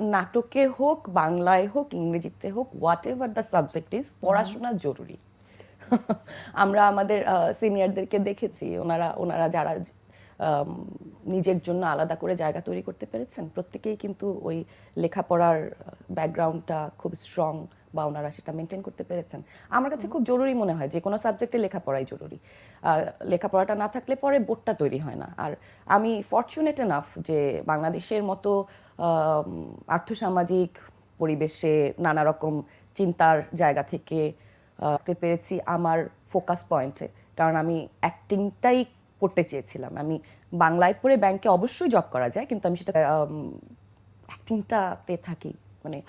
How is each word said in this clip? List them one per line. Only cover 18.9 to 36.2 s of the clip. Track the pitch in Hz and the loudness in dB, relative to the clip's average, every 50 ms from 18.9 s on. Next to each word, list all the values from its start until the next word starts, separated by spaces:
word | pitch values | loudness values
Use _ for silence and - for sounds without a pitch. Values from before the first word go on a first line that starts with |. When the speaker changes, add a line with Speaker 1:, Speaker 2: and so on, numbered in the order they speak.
| - - 180 | -10 -10 -8
Speaker 1:
পেরেছেন। | - 180 175 160 - - - - - - - - - | -6 -6 -6 -8 -8 -12 -16 -16 -16 -20 -20 -8 -2
আমার | - 247 262 277 | 0 0 0 0
কাছে | 302 240 | -2 -4
Speaker 2:
হুম। | 208 - | -6 -4
Speaker 1:
খুব | - 320 | -2 0
জরুরি | 226 247 247 247 269 269 254 | 0 2 2 2 2 2 2
মনে | 240 208 180 160 | 2 0 0 0
হয় | 165 139 143 | 0 -2 -4
যে | 170 170 | -4 -2
কোনো | - 196 202 214 | -2 -2 -2 0
সাবজেক্টে | - 226 214 - 240 233 - 233 | 0 -2 -2 -2 -2 -2 0 0
লেখাপড়াই | 208 185 - 175 - 147 135 135 135 | 0 -2 -4 -6 -4 -4 -2 -2 -4
জরুরি। | - - - - - - - - - - - - - - - | -6 -8 -12 -14 -14 -16 -16 -18 -20 -20 -20 -20 -20 -12 -4
আহ, | - 156 156 156 - - - - - | 0 2 2 2 0 -2 -6 -8 -4
লেখাপড়াটা | 196 180 175 - 202 - 190 196 202 208 | -2 0 0 0 2 2 2 2 2 0
না | 208 208 208 | -2 -2 -4
থাকলে | - 247 - - 262 | -6 -6 -4 -4 -4
পরে | 269 - 277 285 277 | 0 2 2 2 2
বোর্ডটা | 208 180 226 - - 240 202 | 2 0 -4 -4 -2 -4 -2
তৈরি | - 151 135 131 139 | 0 0 0 -2 -2
হয় | 156 135 110 | -6 -6 -8
না। | - - - 175 | -8 -10 -10 -8
আর | - - 151 - - - - - - - | -8 -8 -6 -8 -10 -14 -20 -20 -10 0
আমি | - 196 208 220 233 226 208 214 - | 4 4 4 4 2 -2 -2 -2 0
fortunate | - 233 247 - - 311 311 302 294 | 0 0 0 0 -2 0 0 0 0
enough | 277 247 196 147 143 147 - - 170 | 0 0 0 0 -2 -2 -6 -10 -10
যে | 160 - 160 147 143 139 117 73 - | -4 -2 0 0 2 0 0 -2 -2
বাংলাদেশের | - 156 151 160 165 170 - 175 - 220 208 | 0 0 0 0 -2 -2 -4 -4 -4 -2 -2
মতো, | 202 190 190 190 - 202 202 196 196 - - - - - _ - | -2 -2 -4 -2 0 0 2 2 0 -2 -8 -20 -20 -18 _ -2
আম, | 170 170 165 160 156 160 156 151 - - 90 82 76 57 - - - | 0 2 2 4 4 2 2 0 0 -2 -6 -10 -10 -12 -14 -12 -4
আর্থসামাজিক | - 165 175 - - 226 - 220 185 185 180 175 175 185 185 180 175 - - - - - _ _ _ _ - | -2 -2 -2 -2 -4 -8 -4 -2 0 0 0 2 2 2 2 2 0 -4 -12 -20 -20 -20 _ _ _ _ -2
পরিবেশে | 165 156 151 147 156 156 - - - 156 151 151 143 139 - - | -2 0 0 0 -2 -2 -2 -2 0 2 4 4 4 2 0 0
নানা | 170 160 151 156 151 | 0 2 2 4 4
রকম | 156 156 - 156 156 151 147 143 - - - _ _ - | 2 2 0 -2 -4 -4 -4 -6 -10 -16 -20 _ _ -4
চিন্তার | - 196 175 175 - 165 160 160 151 151 - - | -2 0 0 2 4 6 6 6 4 2 -2 -2
জায়গা | 165 170 147 139 143 | 2 2 4 4 2
থেকে, | 139 - 170 - - - 160 160 151 151 - - - - - _ _ _ _ - | -2 -4 -6 -10 -8 -4 -2 -2 -2 -2 -4 -8 -16 -20 -20 _ _ _ _ -4
আহ, | - 151 147 143 - - 175 | -2 -2 -2 -2 -2 -4 -4
পেরেছি | - 180 170 170 170 - - 196 175 - | -2 0 -2 -2 -2 -4 -4 -6 -6 -4
আমার | - 175 170 175 165 165 165 151 - - _ | -2 -2 0 2 2 2 0 0 -4 -8 _